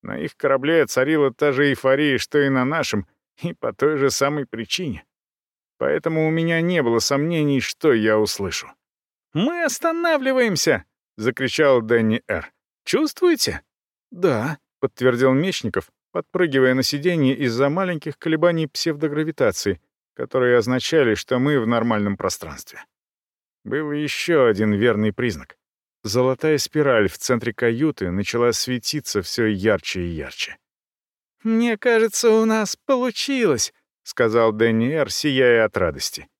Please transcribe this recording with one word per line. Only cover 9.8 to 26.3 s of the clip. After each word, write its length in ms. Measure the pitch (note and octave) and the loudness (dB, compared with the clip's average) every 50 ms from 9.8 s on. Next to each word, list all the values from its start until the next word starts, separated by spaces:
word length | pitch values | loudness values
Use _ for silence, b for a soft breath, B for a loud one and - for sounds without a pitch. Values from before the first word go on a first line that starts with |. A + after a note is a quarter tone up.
| - E4 E4 E4+ E4+ E4+ D#4+ C#4+ C4 C4 C4 C4 B3 A3+ F#3 - - E3+ C#3 G2 - _ _ _ _ _ _ | -4 -4 -2 -2 -2 0 0 0 0 0 0 2 0 0 0 0 2 2 0 0 -2 _ _ _ _ _ _
закричал 680 | - G#2+ A#2+ B2 - C3+ B2 - - D#3 C#3+ C3 B2 A2+ | -4 -2 -2 -2 -2 -4 -4 0 2 4 6 4 4 4
Дэнни 400 | A2 A#2+ A#2 A2+ A2 G#2+ A2+ _ | 4 2 4 4 2 0 0 _
Р. 240 | - G#2+ E2+ - - _ _ _ _ _ _ _ | -4 -6 -6 -6 -10 _ _ _ _ _ _ _
«Чувствуете?» 760 | - - A#3 D#4 D4 - - F4+ F4+ E4 B3+ - - F2+ D#2 _ _ _ _ _ _ _ _ _ _ | -2 0 0 0 0 -2 0 2 2 2 2 0 -4 -4 -8 _ _ _ _ _ _ _ _ _ _
«Да», 480 | - F3 F3+ F3+ C3+ G#2+ A2+ D3+ D#3+ - _ _ _ _ | -10 -2 0 0 2 0 -2 -4 -6 -10 _ _ _ _
подтвердил 540 | - B2+ _ - B2 B2+ A#2+ A#2+ C3 C3+ C3 | -6 -6 _ 2 2 2 2 4 2 2 2
Мечников, 560 | C3+ D3 C#3+ C3+ - - A2 - F#2+ F2+ _ _ _ _ _ | 2 0 -2 -4 -4 -6 -4 -6 -6 -8 _ _ _ _ _
подпрыгивая 640 | _ F3+ D#3+ _ _ F3 F3+ E3 C3+ C3+ C3 B2+ B2+ | _ -8 -8 _ _ -2 -2 0 2 4 4 4 4
на 80 | C3 B2+ | 2 0
сиденье 540 | - - C#3+ C#3+ F3+ F3 E3 C#3+ C3 C3+ | -2 -4 -2 -2 -2 0 2 2 0 0
из-за 320 | - C#3+ B2+ A2+ A#2+ C#3 C#3 | 0 -2 -4 0 0 0 0
маленьких 500 | D3 F3+ F#3+ F3+ F3 D3+ - D#3 C#3 _ | 0 -2 -2 -4 -4 -6 -8 -10 -12 _
колебаний 480 | - E3+ D#3+ D#3 D#3+ F3 E3+ E3 D#3+ | -4 -4 -2 2 2 2 2 0 -4
псевдогравитации, 1120 | D3 _ - - E3+ D#3 D3 D3+ D3+ D3 D3+ D#3 D#3 D#3 - C3+ A2 F#2 - - G2+ F#2 - _ _ _ _ _ _ _ | -4 _ -6 -4 -4 -4 -2 -4 -4 -2 -4 -4 -4 -2 0 0 0 0 0 -4 -4 -4 -4 _ _ _ _ _ _ _
которые 420 | - B2+ B2 - C3+ B2+ B2 B2 | -12 -12 -4 0 0 2 4 4
означали, 580 | A#2+ G#2+ A#2 B2+ B2+ - - - D#3+ C#3 A#2+ G#2+ | 4 2 2 -2 -2 -2 0 2 2 4 2 2
что 240 | F#2 - - C3 B2 | -2 -2 -4 -2 0
мы 220 | B2+ C#3+ D3+ C3+ | 0 2 0 0
в 60 | A2+ | 0
нормальном 500 | A2 A#2+ A#2 A2+ A#2+ A2+ G#2 G#2 G2+ G2 | 2 0 0 0 0 0 0 0 -2 -4
пространстве. 640 | G2 - F#2+ - - - E2 D2 - - - - - - _ _ _ _ _ _ _ _ _ _ _ _ _ _ _ _ | -4 -4 -6 -6 -6 -12 -14 -14 -14 -18 -20 -20 -20 -20 _ _ _ _ _ _ _ _ _ _ _ _ _ _ _ _
Был 240 | - C3 D3 D#3 D3 | -6 -6 -6 -4 -4
ещё 560 | D3 D3 D3+ C#3+ - - - - E3+ D3+ C3 | -6 -4 -4 -6 -6 -6 -2 0 4 4 4
один 280 | A#2 G#2+ F#2+ A2 G#2+ G#2 | 4 4 2 2 2 2
верный 380 | G2 A2 B2 A2 G#2 G#2+ G#2+ G2+ | 2 2 2 2 2 0 -2 -2
признак. 460 | - B2 A#2+ G2 D2+ - _ - _ _ _ _ _ _ _ _ _ _ | -2 -4 -4 -4 -6 -12 _ -20 _ _ _ _ _ _ _ _ _ _
Золотая 520 | A2+ G2 B2 B2+ C3 | -4 0 0 2 2